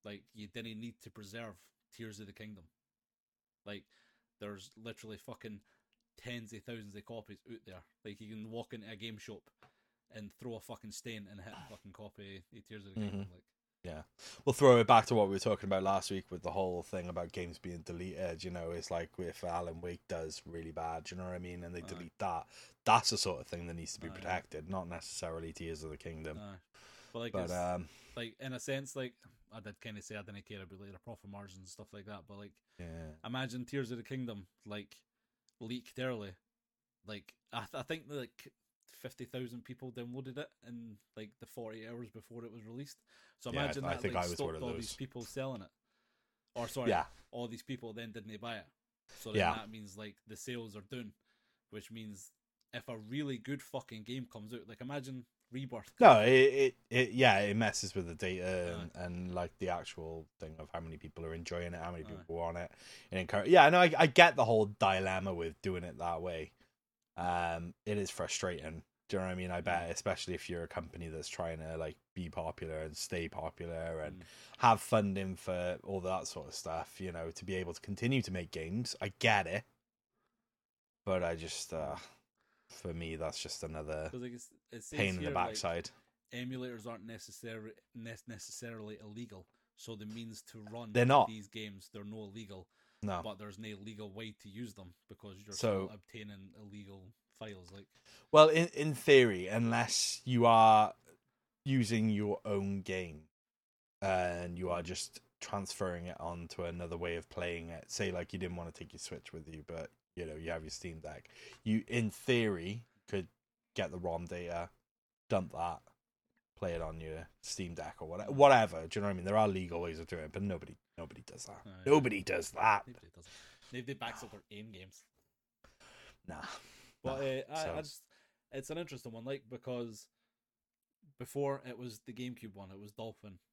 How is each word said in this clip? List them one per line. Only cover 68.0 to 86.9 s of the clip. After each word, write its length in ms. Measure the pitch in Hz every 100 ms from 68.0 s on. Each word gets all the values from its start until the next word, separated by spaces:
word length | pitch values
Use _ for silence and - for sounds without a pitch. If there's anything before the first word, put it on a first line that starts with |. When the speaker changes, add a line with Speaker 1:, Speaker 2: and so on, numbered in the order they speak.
| 95
Speaker 2:
frustrating. 720 | - 82 - 92 82 80 82 - _ _
Do 100 | 98
you 40 |
know 60 | 92
what 40 |
I 20 | 92
mean? 160 | 92
I 100 | 87
bet, 260 | 82 87 85
Speaker 1:
Mm. 40 |
Speaker 2:
especially 420 | 85 104 90 -
if 160 | 87 -
you're 140 | 85
a 40 | 82
company 400 | - 80 90 82
that's 200 | 80 73
trying 300 | - 85 80
to, 180 | 78 80
like, 180 | 80 - _ -
be 120 | 85
popular 520 | 80 80 - 80 78
and 180 | 80 76
stay 320 | - 90 82
popular 720 | - 80 - 85 82 82 80
and 180 | 76 92
Speaker 1:
Mm. 40 | 87 - - -
Speaker 2:
have 240 | 123 110
funding 540 | - 113 101 98 95 92
for 400 | - 90 90 90
all 180 | - 98
that 260 | 90 92 92
sort 200 | - 71
of 80 | -
stuff, 440 | - 82 80 -
you 120 | 92
know, 180 | 85 82
to 140 | - 92
be 100 | 92
able 180 | 87 85
to 40 |
continue 400 | - 98 120 135
to 80 | -
make 180 | 92 85
games. 440 | - 80 101 120 -
I 140 | 104 -
get 260 | 113 104 87
it. 160 | 98 - _ _ _ _ _ _ _ _ _ _ _ _ _ -
But 180 | 92
I 120 | 87 82
just, 360 | 80 - -
uh, 220 | 80 71 71
Speaker 1:
Mm. 60 | - - _ _ _ _ _ -
Speaker 2:
for 120 | 90
me, 220 | 82 82 80
that's 260 | 80 -
just 220 | - -
another 460 | 80 78 76 78 78
Speaker 1:
'Cause, 120 | 127
like, 120 | 123
it's, 160 | 120 - _ _
it 120 | 117
says 140 | - -
Speaker 2:
pain 120 | 98
in 60 | 92
the 40 |
Speaker 1:
here, 100 | 90
like, 180 | - 90
Speaker 2:
backside. 420 | 110 87 85 - - _ _ _
Speaker 1:
emulators 540 | 123 123 127 127 117
aren't 180 | 110